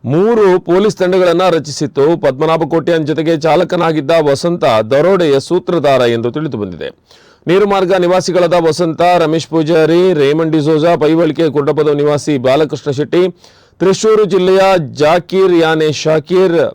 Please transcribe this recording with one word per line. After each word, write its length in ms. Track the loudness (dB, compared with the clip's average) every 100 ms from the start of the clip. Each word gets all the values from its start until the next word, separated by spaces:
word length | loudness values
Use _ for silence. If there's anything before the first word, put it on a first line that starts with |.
ಮೂರು 400 | -2 0 0 2 2 0 0
ಪೊಲೀಸ್ 300 | 0 0 -2
ತಂಡಗಳನ್ನ 460 | -2 0 0 2 0
ರಚಿಸಿತ್ತು. 500 | -2 -4 -8 -6 0 0 0
ಪದ್ಮನಾಭ 380 | -2 -2 -2 -2 -2
ಕೋಟ್ಯಾನ್ 340 | -4 -2 -2 -2
ಜೊತೆಗೆ 240 | -4 -2 -2
ಚಾಲಕನಾಗಿದ್ದ 640 | 0 0 0 -2 -2 -2 0 0 0
ವಸಂತ 360 | -2 -2 -2 0 0 0
ದರೋಡೆಯ 500 | 0 2 0 2 0
ಸೂತ್ರಧಾರ 600 | 0 -4 -2 -2 2 2 2 0
ಎಂದು 120 | -4 -4
ತಿಳಿದು 220 | -6 -6
ಬಂದಿದೆ. 280 | -8 -8 -12 -14 _ _ _ _ -2
ನೀರುಮಾರ್ಗ 520 | 0 2 0 0 0
ನಿವಾಸಿಗಳಾದ 520 | 2 0 0 0 2 2 0
ವಸಂತ, 340 | 0 -2 0 2 2
ರಮೇಶ್ 260 | 2 -2 -2
ಪೂಜಾರಿ, 640 | -2 0 2 2 2 2 2
ರೇಮಂಡ್ 340 | 0 0 0 0
ಡಿಸೋಜಾ, 360 | 0 0 0 0
ಪೈವಳಿಕೆ 480 | 0 2 0 0 -2 0
ಕುಂಡಪದ 320 | -2 0 0
ನಿವಾಸಿ 500 | 0 0 -2 -2 -2 0
ಬಾಲಕೃಷ್ಣ 440 | 0 0 -4 -6
ಶೆಟ್ಟಿ, 320 | -4 -2 0 -2 -4 _ _ _ _
ತ್ರಿಶೂರು 440 | 0 0 2 2 2
ಜಿಲ್ಲೆಯ 280 | 0 2 2 4 2 -2 -2
ಜಾಕೀರ್ 520 | 2 2 0 0 2 2
ಯಾನೆ 260 | 2 0 0 -2
ಶಾಕೀರ್ 540 | -2 -2 0 0 2 2 -2